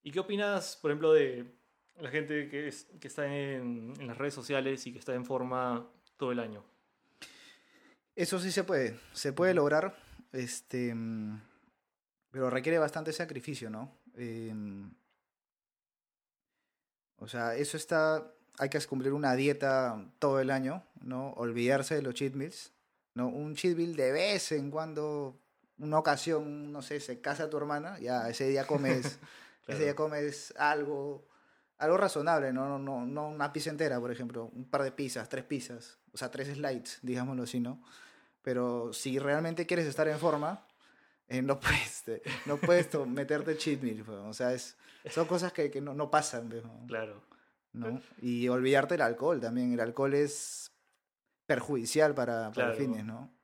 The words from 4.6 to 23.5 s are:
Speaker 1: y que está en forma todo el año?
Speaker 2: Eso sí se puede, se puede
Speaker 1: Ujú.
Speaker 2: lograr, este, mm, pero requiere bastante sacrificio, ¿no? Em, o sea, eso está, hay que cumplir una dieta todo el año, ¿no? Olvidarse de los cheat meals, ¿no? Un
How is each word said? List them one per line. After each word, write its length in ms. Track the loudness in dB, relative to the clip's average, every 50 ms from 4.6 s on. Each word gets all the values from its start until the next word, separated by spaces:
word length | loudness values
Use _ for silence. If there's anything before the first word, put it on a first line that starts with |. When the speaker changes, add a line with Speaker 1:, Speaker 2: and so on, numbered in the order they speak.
| 2 0 -2 -2 -6
Speaker 1:
y 60 | -12 -12
que 60 | -10
está 160 | -6 -4 -4
en 100 | -4 -2
forma 640 | -2 -2 -2 0 0 0 0 0 0 -2 -4 -6 -10 -20 _ _ _ _
todo 160 | _ -4 -2 -2
el 60 | -2
año? 260 | -4 -6 -8 -12 -16 _ _ _ _ _ _ _ _ _ _ _ -20 -20 -20 -20 -20 -20 -20 _ _ _ _ -20 _ -20 _ _ _ _ _
Speaker 2:
Eso 240 | -2 0 0 0 0
sí 120 | 0 0 0
se 120 | 0 0
puede, 340 | 2 2 2 2 2 -2 -6 -14 -14 -12
se 200 | -4 -4 -4 2
puede 200 | 4 4 6 6
Speaker 1:
Ujú. 40 |
Speaker 2:
lograr, 400 | 6 6 6 6 4 2 2 -4 -8 -20 -20 -20 -20 -20 _ -6
este, 600 | -4 -4 -4 -6 -10 -10 _ -2 -2 -2 0 -2
mm, 460 | -4 -4 -4 -4 -4 -6 -6 -8 -10 -12 -18 _ _ _ _ _ _ _ _ _ _ _ _ _ _ _ _
pero 200 | -4 0 0 2
requiere 280 | 2 2 2 4 4 4
bastante 340 | 4 4 0 -4 -4 -4 -4
sacrificio, 560 | -4 -4 -4 -6 -8 -6 -8 -8 -6 -6 -8
¿no? 300 | -8 -8 -10 -12 -14 _ _ -20 _
Em, 760 | -10 -10 -8 -8 -8 -8 -6 -6 -6 -8 -8 -8 -10 -12 -14 -18 _ _ _ _ _ _ _ _ _ _ _ _ _ _ _ _ _ _ _ _ _ _ _ _ _ _ _ _ _ _ _ _ _ _ _ _ _ _ _ _ _ _ _ _ _
o 80 | -14 -10
sea, 280 | -6 -2 -2 -2 0
eso 200 | 0 -2 -2 -4
está, 560 | -8 -4 0 2 4 4 4 2 2 -2 -8 -18 _ _ _ _ -4
hay 100 | -2 0
que 120 | 0 -2 -2
cumplir 260 | -2 -4 -2 0 0 0
una 220 | 2 2 2 4
dieta 720 | 4 4 2 2 2 2 4 4 4 4 2 -2 -4 -10 -14 _ _
todo 200 | 2 4 4 4
el 100 | 4 2
año, 340 | 2 0 0 -2 -4 -6 -10 _ _ -14
¿no? 320 | -10 -8 -6 -6 -6 -8 -6
Olvidarse 640 | -4 -4 -2 0 2 4 4 4 4 2 0 -2
de 60 | -2 -2
los 120 | -2 -4
cheat 200 | -2 -4 -4 -2
meals, 380 | -4 -6 -6 -8 -14 -18 -18 _ _ _ _ _ _ _ _ _
¿no? 140 | -2 -2 -2
Un 260 | -2 -4 -6 -6